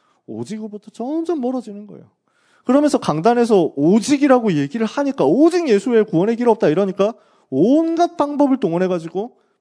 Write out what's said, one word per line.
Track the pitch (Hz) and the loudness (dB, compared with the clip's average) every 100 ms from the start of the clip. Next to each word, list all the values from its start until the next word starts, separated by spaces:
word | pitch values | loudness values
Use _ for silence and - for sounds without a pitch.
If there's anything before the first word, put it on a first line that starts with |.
| _ _ - | _ _ -14
오직으로부터 | 110 123 214 214 208 - | -12 -10 -12 -14 -16 -18
점점 | - 240 320 330 330 | -12 -8 -6 -4 -4
멀어지는 | 240 254 214 202 208 | -4 -6 -10 -16 -18
거예요. | 170 - _ _ _ _ _ | -20 -20 _ _ _ _ _
그러면서 | - 269 294 233 | 0 2 2 0
강단에서 | - 151 202 240 233 202 147 | -2 0 2 2 2 2 2
오직이라고 | 139 151 220 208 277 277 254 220 | 0 2 2 2 2 4 2 2
얘기를 | 151 139 233 220 | -2 -2 -4 -4
하니까, | - 285 262 | -4 -4 0
오직 | 139 240 320 349 320 | 2 4 2 2 2
예수 | 202 254 | 0 2
외에 | 233 | 0
구원의 | 208 165 208 226 | 2 0 0 0
길 | 240 | 0
없다 | 220 175 | 2 2
이러니까 | 156 196 185 202 233 _ _ - | 0 -2 -2 -2 -4 _ _ -6
온갖 | 131 202 302 330 330 349 339 | 0 2 2 0 0 -2 -2
방법을 | 294 285 285 262 | -4 0 0 0
동원해가지고 | 175 170 185 180 165 185 233 _ _ _ | -2 -2 -2 -4 -6 -10 -10 _ _ _